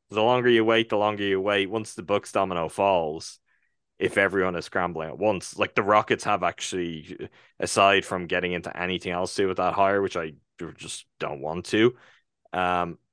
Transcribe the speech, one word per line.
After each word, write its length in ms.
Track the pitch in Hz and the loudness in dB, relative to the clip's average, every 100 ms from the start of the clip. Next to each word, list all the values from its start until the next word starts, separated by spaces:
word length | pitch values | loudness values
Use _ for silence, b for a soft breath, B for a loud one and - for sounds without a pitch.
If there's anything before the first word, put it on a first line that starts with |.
| - | -6
the 140 | 104 | 0
longer 260 | 110 123 123 | 2 4 4
you 160 | 117 110 | 4 6
wait, 240 | 113 113 | 2 2
the 80 | 104 | 0
longer 260 | 104 101 | 0 0
you 180 | 98 95 | 0 0
wait. 280 | 101 101 95 | 2 0 0
Once 260 | 110 104 - | -4 -8 -10
the 80 | |
Bucks 280 | 85 101 - | -2 -2 0
domino 380 | 101 95 87 80 | -2 0 -2 -2
falls, 720 | - 98 90 78 80 - - _ _ _ _ _ - | 2 4 4 0 -6 -12 -18 _ _ _ _ _ -4
if 180 | - 104 | 0 2
everyone 380 | 98 95 92 87 | 2 2 0 -2
is 100 | - | -4
scrambling 440 | 98 87 80 80 | -2 -2 -4 -8
at 80 | 65 | -2
once, 400 | 107 95 - - | -2 -2 -6 -12
like, 180 | - - | -6 -2
the 80 | |
Rockets 400 | 101 107 107 117 107 | 4 4 4 0 0
have 180 | 101 | 0
actually, 840 | 87 - - 95 85 80 80 - - b b b | -2 -4 -6 -6 -6 -8 -14 -14 -16 b b b
aside 460 | 90 110 98 98 - | -2 4 6 6 2
from 220 | 92 87 | -6 -2
getting 260 | 90 90 | -2 -2
into 220 | 87 - - | -4 -6 -6
anything 320 | 90 90 92 | -4 -4 -4
else 220 | 87 92 - | -4 -4 0
to 80 | |
do 40 | 98 | 0
with 100 | 92 | 0
that 160 | 90 | 0
hire, 280 | 92 98 101 | 2 2 2
which 160 | 98 87 | 0 -4
I 160 | 80 73 _ - 82 - | -8 -10 _ -14 -14 -12
just 280 | 80 - - - | -14 -14 -16 -8
don't 220 | - 73 | -8 -6
want 240 | 73 85 - | -6 -6 0
to, 280 | 107 120 - b b b _ _ | 4 4 2 b b b _ _
um, 460 | 90 90 90 85 85 _ | -2 0 0 -2 -8 _